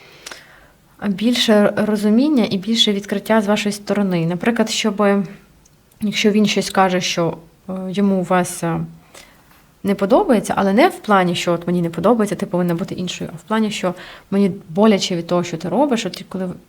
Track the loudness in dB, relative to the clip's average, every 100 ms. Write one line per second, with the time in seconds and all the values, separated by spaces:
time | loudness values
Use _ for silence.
0 | -20 -20 -20 -20 -20 -20 _ _ _ _
1 | -6 -2 0 0 4 4 4 2 0 0
2 | 2 4 4 2 2 -2 -2 2 2 0
3 | -2 -6 2 2 2 0 0 -4 -2 -2
4 | 0 0 0 0 0 0 0 0 -2 0
5 | 2 2 -2 -10 _ _ _ _ _ _
6 | -4 0 2 4 2 0 -2 0 2 2
7 | -2 -2 -2 -4 -14 _ -12 -8 -6 -2
8 | 0 0 2 0 0 -4 -4 -4 -6 -12
9 | _ -20 -20 _ _ _ _ _ -4 -2
10 | 2 2 4 2 0 0 2 4 2 0
11 | 0 2 2 0 -2 -2 0 -2 -2 0
12 | 0 2 0 -2 -4 -2 -2 -2 -6 -8
13 | -8 -8 -12 -12 -4 -2 -2 -2 -6 -6
14 | -12 -20 -4 0 0 0 -6 4 4 4
15 | 0 -4 -2 -2 -2 -6 -4 0 0 0
16 | -4 -10 -12 -8 -8 -10